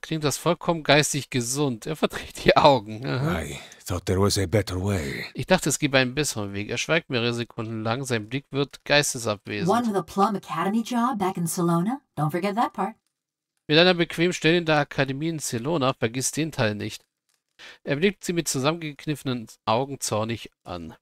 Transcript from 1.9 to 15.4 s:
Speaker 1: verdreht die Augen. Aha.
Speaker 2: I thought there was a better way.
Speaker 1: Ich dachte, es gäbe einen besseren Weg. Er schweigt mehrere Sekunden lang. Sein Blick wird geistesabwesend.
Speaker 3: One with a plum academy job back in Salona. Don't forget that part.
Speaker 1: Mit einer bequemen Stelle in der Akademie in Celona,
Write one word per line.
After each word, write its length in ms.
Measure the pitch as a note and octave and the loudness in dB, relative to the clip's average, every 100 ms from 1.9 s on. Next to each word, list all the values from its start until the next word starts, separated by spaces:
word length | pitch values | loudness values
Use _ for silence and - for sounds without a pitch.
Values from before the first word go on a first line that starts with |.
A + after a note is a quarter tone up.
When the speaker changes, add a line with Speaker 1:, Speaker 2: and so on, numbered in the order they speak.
| D3 | -2
Speaker 1:
verdreht 480 | G#3+ - - - | -2 -2 -12 -2
die 120 | F3+ - | 4 8
Augen. 480 | D3+ C3 G#2 A2 | 8 6 0 -8
Aha. 380 | C3+ C3+ C#3+ E2 | -4 -2 0 -2
Speaker 2:
I 160 | D#2 C#2 - - | -4 -10 -14 -18
thought 220 | - F2 - | -6 -6 0
there 140 | F#2+ | 2
was 180 | G2+ F#2+ | 4 2
a 80 | F#2+ | 2
better 360 | - - F#2 | 2 2 -2
way. 440 | G2 G2 C#2+ - - | 0 0 -2 -6 -8
Speaker 1:
Ich 120 | - - | -8 2
dachte, 220 | F3+ - | 2 2
es 100 | C3+ | 0
gäbe 200 | D3 C3+ | 2 2
einen 160 | B2+ | 2
besseren 400 | C3 D3 - G2+ | 0 -4 -4 -6
Weg. 160 | G2 G#2 | -6 -6
Er 80 | A#2+ | -6
schweigt 320 | - D#3+ - | 0 -2 0
mehrere 240 | B2+ A#2+ | -2 0
Sekunden 480 | A#2 A#2+ - A2 A2+ | -2 -4 -6 -8 -4
lang. 220 | A2 A#2+ | -4 -4
Sein 240 | C3+ A#2 G#2+ | -2 -4 -2
Blick 180 | C3 - | -8 -6
wird 340 | C3+ C#3+ - | -4 -4 -6
geistesabwesend. 840 | - C#3+ D3 C3 A2+ G#2 - G#2 E3+ | 2 2 2 -2 -2 -4 -4 -2 2
Speaker 3:
One 180 | A3 A#3+ | 2 2
with 100 | G3 | -2
a 60 | |
plum 340 | - G3 G3+ G3 | -4 0 2 2
academy 460 | - D#3+ F#3 A3 | -6 -4 -2 -2
job 360 | A3+ B3 A#3 A#3 | -2 -2 0 0
back 180 | F#3 F#3 | -2 -2
in 100 | E3+ | -4
Salona. 540 | - E3+ E3+ F#3 C#4 _ - | 0 2 2 0 -4 _ -4
Don't 140 | D3+ | -2
forget 240 | F3 G3 | -2 -2
that 180 | G3+ B3+ | 0 -2
part. 220 | - G3 A3+ _ _ _ _ _ _ - | -2 -6 -6 _ _ _ _ _ _ 2
Speaker 1:
Mit 80 | D3+ | 6
einer 160 | F3+ | 6
bequemen 380 | F3 E3 - E3+ | 4 0 2 0
Stelle 260 | E3+ D#3 F3 | 2 4 4
in 60 | |
der 140 | E3 D3+ | 4 2
Akademie 500 | D3 - C3+ C3+ D#3 | 2 0 -2 0 -4
in 100 | |
Celona, 540 | E3 | -4